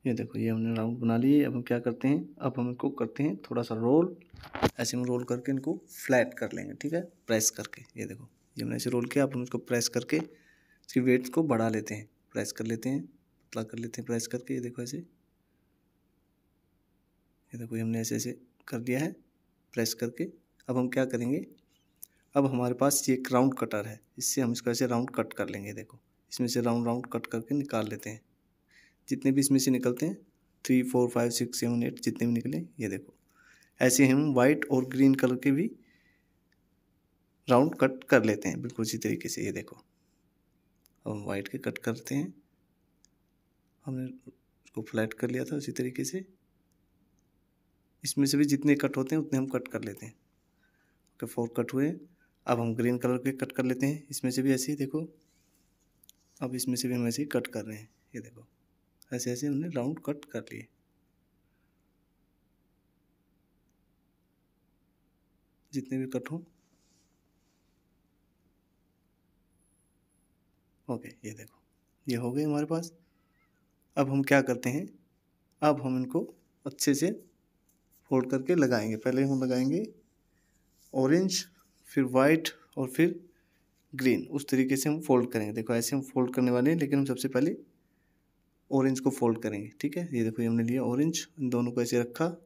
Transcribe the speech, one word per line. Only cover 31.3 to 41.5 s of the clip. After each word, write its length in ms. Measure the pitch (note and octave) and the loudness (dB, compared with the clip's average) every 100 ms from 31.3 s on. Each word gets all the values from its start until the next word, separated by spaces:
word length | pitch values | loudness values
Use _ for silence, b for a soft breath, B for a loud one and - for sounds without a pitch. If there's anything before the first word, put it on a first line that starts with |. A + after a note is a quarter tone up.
सिक्स, 280 | A#2+ A#2+ - | 0 -4 -2
सेवन, 240 | A#2+ A#2+ | 0 0
एट, 160 | B2 B2+ | -2 -2
जितने 260 | - A2 A#2+ | -4 0 0
भी 60 | |
निकले, 240 | A#2 A2+ D#3 E3+ - | 0 -2 -4 -6 -6
ये 80 | A2 | -6
देखो, 240 | F#2 - _ _ b b b b _ | -6 -10 _ _ b b b b _
ऐसे 280 | B2+ B2+ C3+ | 4 6 6
हम 260 | C3+ D3+ | 6 4
वाइट 320 | B2 B2+ D3+ - | 6 6 4 2
और 180 | B2+ B2+ | 0 0
ग्रीन 260 | C3 C3+ C3+ | 6 6 6
कलर 200 | B2+ B2+ | 2 2
के 140 | C#3+ | 2
भी 180 | C#3 A3+ - b b b b b b _ _ _ _ _ _ _ _ _ _ - | 2 0 -4 b b b b b b _ _ _ _ _ _ _ _ _ _ 4
राउंड 280 | B2 D3+ - | 6 6 4
कट 280 | C3+ C3 | 0 0
कर 220 | - C3 A2 | 4 6 6
लेते 240 | G#2 G2 | 0 -2
हैं 120 | - | -4
बिल्कुल 240 | A#2+ - A2 | -8 -6 -4
इसी 120 | A2 | -2
तरीके 300 | G#2+ A2 A2 | -2 -4 -6
से। 140 | - | -6
ये 80 | G#2+ | -6
देखो, 240 | - - - _ _ _ _ _ _ _ _ _ _ _ _ A2 | -6 -10 -18 _ _ _ _ _ _ _ _ _ _ _ _ -8
अब 60 | |
हम 120 | G#2+ G2+ | -6 -4
वाइट 220 | G2 | -6
के 100 | G2 | -6